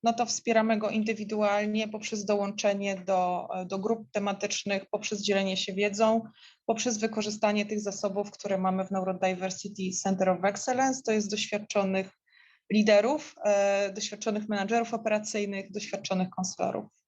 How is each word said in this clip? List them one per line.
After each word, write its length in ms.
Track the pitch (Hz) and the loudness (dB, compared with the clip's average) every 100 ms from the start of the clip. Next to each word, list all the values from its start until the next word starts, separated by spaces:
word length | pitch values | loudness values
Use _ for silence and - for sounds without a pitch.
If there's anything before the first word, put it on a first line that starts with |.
no 100 | 233 | 0
to 120 | 233 226 | 0 -2
wspieramy 520 | - - 226 220 214 | -2 2 2 4 2
go 120 | 214 | 0
indywidualnie 960 | 220 214 214 214 214 208 202 208 214 214 | 0 -2 -2 -4 0 2 2 0 -2 -2
poprzez 380 | 214 214 220 202 | -6 -6 -6 0
dołączenie 680 | 208 202 202 208 202 202 190 | 0 0 0 0 0 -2 -4
do, 520 | 180 190 180 180 - 185 185 | 0 2 2 -2 -4 -6 -4
do 140 | 196 | -4
grup 320 | 202 226 220 | -2 -2 -2
tematycznych, 760 | 214 202 196 202 - - 196 - | -4 -2 -2 -4 -4 -2 -4 -2
poprzez 300 | 208 208 208 | -6 -4 -4
dzielenie 360 | 208 196 196 190 | 0 2 2 -2
się 160 | - | -4
wiedzą, 480 | 190 208 202 220 226 226 - - _ - | 0 -2 2 4 4 0 -18 -20 _ -2
poprzez 320 | 220 254 214 | 0 0 0
wykorzystanie 680 | 220 220 208 214 214 208 208 | -2 -2 -4 0 2 2 0
tych 140 | 214 | -2
zasobów, 520 | 208 196 208 190 202 | -4 -4 -2 -2 -4
które 260 | - 202 190 | -6 -2 0
mamy 280 | 185 185 185 | 2 2 0
w 60 | |
Neurodiversity 1000 | 196 185 185 190 180 185 185 208 - 185 185 | -2 -2 0 0 0 -4 -6 -10 -4 -4 -2
Center 260 | 196 190 185 | 0 2 4
of 140 | 180 | 4
Excellence. 580 | 190 208 - 247 269 262 | 2 0 -2 2 2 0
To 100 | - | 0
jest 200 | 214 208 | 0 2
doświadczonych 880 | 208 - 208 208 208 196 190 190 _ _ _ _ _ _ | -2 -2 -4 -2 0 2 0 -2 _ _ _ _ _ _
liderów, 640 | 214 214 208 220 302 - - 208 | 4 8 8 6 0 -4 -4 2
e, 480 | 202 202 202 202 | 4 4 2 0
doświadczonych 560 | 190 208 208 226 208 214 | -4 -8 -4 -2 -2 -2
menadżerów 440 | 208 196 233 226 | -2 2 0 0
operacyjnych, 800 | 226 220 214 214 214 208 196 190 | -2 0 0 0 -4 -2 -4 -6
doświadczonych 580 | 196 - 196 - 185 185 | -8 -6 -6 -2 0 0
konselorów. 560 | - 185 - - - 214 _ | -2 -6 -2 -2 -2 -8 _